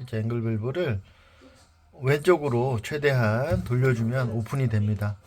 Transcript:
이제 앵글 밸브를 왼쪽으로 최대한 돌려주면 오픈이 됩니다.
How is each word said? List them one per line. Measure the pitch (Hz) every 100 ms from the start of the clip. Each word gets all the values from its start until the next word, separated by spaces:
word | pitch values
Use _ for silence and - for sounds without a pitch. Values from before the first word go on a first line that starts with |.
이제 | 123 110
앵글 | 113 120
밸브를 | 113 110 120 165 156 98 - - - - - - _ _ _ -
왼쪽으로 | 131 147 180 165 147 120 135 113
최대한 | - 151 143 131 107 113 151 180
돌려주면 | 123 123 131 113 113 131 120
오픈이 | 113 110 139 127
됩니다. | 107 104 101 104 98